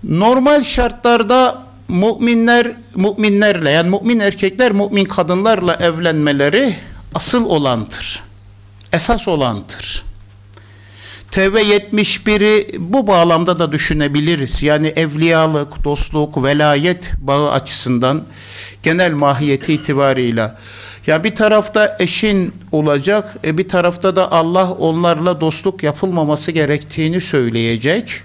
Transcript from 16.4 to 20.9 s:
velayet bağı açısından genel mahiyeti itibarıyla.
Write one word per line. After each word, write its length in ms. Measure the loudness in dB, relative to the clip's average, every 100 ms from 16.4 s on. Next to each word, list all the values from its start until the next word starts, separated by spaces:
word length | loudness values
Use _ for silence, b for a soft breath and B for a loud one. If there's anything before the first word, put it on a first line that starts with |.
velayet 680 | 0 2 2 2 0 -2 -4 -6
bağı 300 | -2 0 0
açısından 720 | -2 -2 -4 -2 0 0 -2 -6 B B B B B
genel 300 | -2 0 0
mahiyeti 600 | 2 0 0 0 -2 0
itibarıyla. 840 | -4 -2 0 2 2 0 -2 -4 -6 B B B